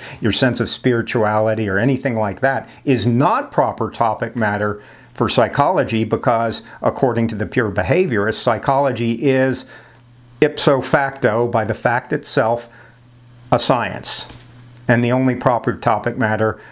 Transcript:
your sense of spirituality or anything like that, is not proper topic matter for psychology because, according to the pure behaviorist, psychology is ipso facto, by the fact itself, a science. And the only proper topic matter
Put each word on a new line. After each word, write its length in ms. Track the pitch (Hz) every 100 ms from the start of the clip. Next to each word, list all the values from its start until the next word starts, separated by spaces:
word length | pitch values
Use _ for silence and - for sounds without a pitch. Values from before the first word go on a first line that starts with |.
| - -
your 100 | 110
sense 300 | - 131 113
of 80 | 110
spirituality 1000 | - 131 117 110 120 104 107 110 110 104
or 80 | 95
anything 360 | 123 131 131
like 260 | 113 104 92
that, 280 | 135 123 - -
is 220 | 143 123 113
not 440 | 120 160 254 285
proper 400 | - 120 - 110
topic 460 | - 117 107 117 120
matter 460 | 107 104 104 101 - - -
for 160 | - 110
psychology 760 | - 107 - 147 185 123 110
because, 560 | 110 113 - 113 117 110 - -
according 460 | 120 - 131 117 113
to 60 |
the 120 | 107 -
pure 240 | 127 107
behaviorist, 640 | 92 90 98 147 107 104
psychology 920 | - - 110 - 135 139 117 117 113
is 400 | 147 131 131 - - - - - - - - -
ipso 400 | 151 151 156 135
facto, 680 | - 151 139 - 120 110 120
by 160 | 117
the 80 | 107
fact 400 | 107 123 123 -
itself, 560 | 147 - 143 113 120 - - - - - - - - -
a 80 | -
science. 680 | - 123 101 - - - - - - - - - -
And 160 | 120
the 100 | 120
only 220 | 127 131
proper 380 | 123 131 117 -
topic 460 | 98 120 104 117 120
matter 420 | 110 107 110 101 -